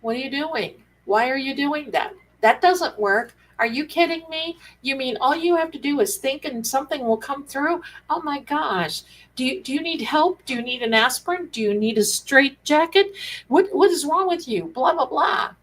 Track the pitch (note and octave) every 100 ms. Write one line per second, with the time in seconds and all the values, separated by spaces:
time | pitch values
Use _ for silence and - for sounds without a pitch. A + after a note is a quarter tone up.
0 | A3+ A#3 C4+ C#4 D#4 D#4+ F#3+ - _ _
1 | - G#3 B3 C4+ C4+ B3+ C#4+ D4+ C#4+ E3+
2 | - - _ _ A3 - F4+ F4+ E4 -
3 | G#3 G3+ A#3 _ _ - A3+ A#3 D4+ -
4 | E4+ E4 D#4+ D#4+ D#4+ E4 - _ B3+ C4+
5 | C4 G#3+ C4 D#4 E4 E4+ D#4+ D4 C#4+ D4
6 | G4 - C4+ C4+ D#4 A#3+ A3+ C4 D4 D4+
7 | A#3+ A3 - G#3 - C4+ D4 F4 - -
8 | _ D#4 D#4 C#4+ B3 D4 C#4+ F#3+ D#3+ -
9 | - - - - B3+ - - C#4+ E4 E4
10 | A3 D4+ E4 F#4 - B3 B3 B3 A#3 A3+
11 | A#3 B3 - F4+ F4 - G#3+ G#3 G#3+ A3
12 | G3+ - - C4+ C#4 C#4 - D4+ E4 F#4+
13 | G4 - - - - C#4 F#4+ - G4 E4+
14 | C#4+ E4 F#4+ E4+ D4+ G#3+ E3 - C#4 -
15 | - - - - - -